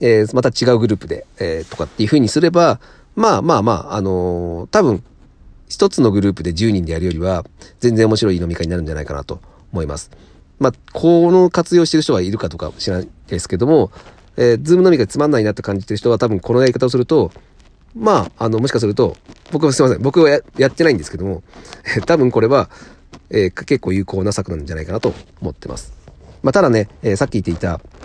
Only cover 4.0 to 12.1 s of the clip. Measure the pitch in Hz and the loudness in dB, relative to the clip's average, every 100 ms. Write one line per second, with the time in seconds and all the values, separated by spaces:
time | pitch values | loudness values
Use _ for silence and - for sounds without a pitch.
4 | 98 92 90 87 87 85 87 214 165 98 | -2 -2 -2 -4 -6 -8 -2 0 2 0
5 | - _ _ _ - - - - 196 - | -6 _ _ _ -20 -20 -12 -2 -2 2
6 | 123 101 98 90 82 82 113 101 82 82 | 2 2 0 -2 -6 -2 0 0 -2 -4
7 | 90 80 90 90 78 _ - - 123 113 | -4 -4 -4 -4 -6 _ -20 -2 0 4
8 | 110 107 110 90 85 85 82 87 78 76 | 2 2 0 0 -4 -6 -4 -4 -6 -8
9 | 73 71 67 - - - - 92 76 71 | -8 -10 -10 -14 -16 -20 -12 -8 -6 -8
10 | - - - - _ - 135 - - - | -14 -20 -20 -20 _ -2 -2 -2 -12 -2
11 | 165 170 170 185 180 - 170 175 165 156 | 4 4 6 6 4 2 2 2 4 0
12 | 151 | 0